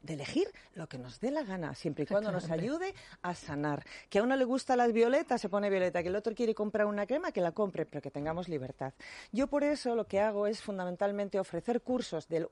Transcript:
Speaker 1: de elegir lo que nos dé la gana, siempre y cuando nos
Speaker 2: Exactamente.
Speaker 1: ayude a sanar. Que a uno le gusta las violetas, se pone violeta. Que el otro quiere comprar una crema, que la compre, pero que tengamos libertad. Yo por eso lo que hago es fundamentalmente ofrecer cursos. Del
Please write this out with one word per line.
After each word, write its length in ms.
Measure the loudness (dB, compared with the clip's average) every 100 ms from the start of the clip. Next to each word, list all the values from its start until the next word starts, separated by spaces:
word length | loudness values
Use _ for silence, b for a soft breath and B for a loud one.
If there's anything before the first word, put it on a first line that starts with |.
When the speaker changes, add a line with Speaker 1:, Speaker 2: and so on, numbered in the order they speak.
Speaker 1:
de 120 | -10
elegir 340 | -8 -2 0 0 B B
lo 140 | -14 -10
que 100 | -10
nos 220 | -12 -6
dé 100 | -2
la 100 | -2
gana, 320 | -4 -4 -4
siempre 300 | -4 -4 -2
y 20 | 0
cuando 240 | 2 2
nos 140 | -2
Speaker 2:
Exactamente. 420 | -2 -2 0 -2 -4
Speaker 1:
ayude 80 | B B B
a 120 | -6
sanar. 500 | -6 -6 -2 -2 -2 -6 B B
Que 120 | 2
a 20 |
uno 140 | 4 4
le 80 |
gusta 320 | 2 0 2 4
las 160 | 6
violetas, 480 | 6 6 4 2 0
se 80 | 0
pone 200 | 0 2
violeta. 340 | 2 2 2
Que 60 | 0
el 60 | 0
otro 180 | -2
quiere 200 | 0 0
comprar 320 | 2 0 2 2
una 200 | 0 0
crema, 260 | 0 0
que 80 | 0
la 100 | 0
compre, 340 | 2 0 0 -4
pero 140 | -4
que 100 | -6
tengamos 360 | -4 -2 -2 -2
libertad. 460 | -4 -4 -6 -6 -8 B B B
Yo 160 | 0 2
por 160 | 2
eso 320 | 2 2 0 0
lo 100 | 2
que 140 | 2
hago 260 | 2 2 0
es 160 | 0
fundamentalmente 800 | -6 -4 -4 0 0 0 -2 -2
ofrecer 400 | -2 -4 0 -2
cursos. 460 | 0 -2 0 -6 -2
Del 200 | -2 -2